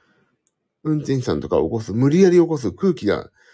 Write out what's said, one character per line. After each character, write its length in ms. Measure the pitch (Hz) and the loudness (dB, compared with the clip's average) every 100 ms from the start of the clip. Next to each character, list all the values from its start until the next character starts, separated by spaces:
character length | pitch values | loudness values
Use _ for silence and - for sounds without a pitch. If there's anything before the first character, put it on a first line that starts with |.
| _ _ _ _ _ _ _ _ | _ _ _ _ _ _ _ _
運 140 | 156 151 | -4 -2
転 200 | 139 135 | -2 -4
手 40 | |
さ 100 | 120 | -2
ん 60 | 76 | -4
と 100 | - | -2
か 80 | 82 | -2
を 80 | 78 | -2
起 60 | |
こ 80 | 113 | -4
す、 140 | 110 | -4
無 160 | 113 139 | 0 2
理 120 | 175 | 4
や 80 | 185 | 6
り 80 | 175 | 4
起 100 | 160 | 2
こ 100 | 151 | -2
す、 140 | 107 | -6
空 220 | - 190 | -2 -2
気 140 | 143 101 | -2 -2
が 220 | 82 - _ _ | -4 -6 _ _